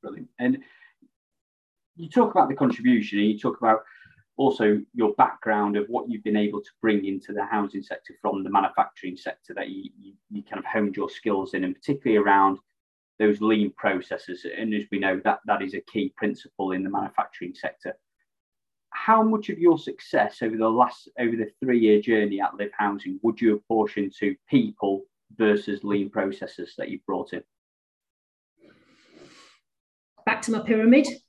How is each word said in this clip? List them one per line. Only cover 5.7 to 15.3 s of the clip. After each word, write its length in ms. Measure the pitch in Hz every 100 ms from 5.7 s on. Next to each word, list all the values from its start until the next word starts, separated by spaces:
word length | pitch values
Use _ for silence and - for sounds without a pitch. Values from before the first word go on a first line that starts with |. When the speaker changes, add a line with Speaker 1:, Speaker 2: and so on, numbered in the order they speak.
| 104
Speaker 1:
of 100 | 104
what 200 | 120 110
you've 140 | 110
been 140 | 107 107
able 240 | 104 104
to 100 | - _
bring 220 | 113 104 98
into 260 | 95 -
the 120 | 101
housing 380 | 104 107 98 98
sector 320 | - - - -
from 240 | 104 98
the 60 | 95
manufacturing 680 | 98 95 - - - 95 90
sector 380 | - - _
that 160 | 92 -
you, 200 | 95 98 _
you, 140 | 98 - _
you 120 | 104
kind 160 | 104 101
of 60 |
honed 300 | - 110 104
your 160 | 98 -
skills 440 | - 113 98 95
in, 100 | 92
and 100 | 92
particularly 480 | 92 - 139 127 107
around 360 | 101 98 98 95 _ _ _ _ _ _
those 220 | 107 104
lean 320 | 107 110 101 -
processes. 640 | 104 92 - 92 - 90
And 300 | - - 110
as 100 | 104 104
we 60 | 101
know, 220 | 95 92
that, 160 | -